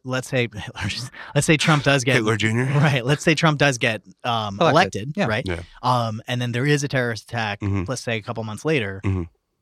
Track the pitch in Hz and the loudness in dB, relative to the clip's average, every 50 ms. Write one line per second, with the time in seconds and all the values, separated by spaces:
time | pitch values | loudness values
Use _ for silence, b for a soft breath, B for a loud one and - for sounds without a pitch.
0 | _ 131 127 127 123 - - 131 120 113 - - - - - - - 104 - - | _ -6 -6 -4 -4 -2 -2 -2 -2 -2 -4 -8 -12 -12 -10 -8 -6 -6 -6 -6
1 | 120 127 - - - - - 143 139 - 160 143 - - 156 147 127 143 139 143 | -8 -10 -12 -16 -18 -2 0 0 4 4 4 4 4 4 4 4 4 4 2 2
2 | 120 131 127 127 110 107 113 107 101 110 110 120 127 135 135 147 151 151 135 131 | 2 2 2 2 4 2 2 2 2 2 2 2 0 2 2 2 4 4 2 2
3 | 113 123 147 - - 180 160 - - 160 151 131 147 143 131 117 127 120 110 104 | 0 0 -2 0 2 2 2 4 2 2 2 4 2 2 2 2 0 0 -2 -2
4 | - 95 - _ - 123 117 113 107 104 98 101 175 160 139 160 151 98 - 101 | -6 -14 -20 _ -4 -2 -2 -2 -2 -4 -2 2 2 4 6 6 4 4 0 -4
5 | 104 135 156 202 196 123 107 110 139 95 87 82 87 B B B - 123 123 123 | -8 -6 -4 -2 -2 0 0 -2 -2 -4 -4 -6 -8 B B B 0 0 2 2
6 | 117 113 107 110 - - 123 123 123 120 117 120 131 147 147 143 139 135 - 135 | 0 -2 -4 -6 -6 -6 -4 -4 -2 -2 -2 -2 0 2 2 0 0 -2 -2 -2
7 | 123 120 113 107 - - - 117 110 107 101 - - 101 98 98 87 - 131 117 | -2 -2 -4 -6 -8 -8 -6 -4 -4 -4 -4 -4 -2 -2 0 0 -2 -2 -6 -6
8 | - - 113 110 104 - 117 117 110 110 107 101 - 147 160 139 107 98 98 95 | -6 -6 -6 -6 -6 -6 -8 -8 -8 -8 -10 -6 -4 -2 0 0 -2 -2 -6 -6
9 | - 101 98 90 85 82 - _ _ _ _ _ | -4 -2 -2 -2 -4 -6 -10 _ _ _ _ _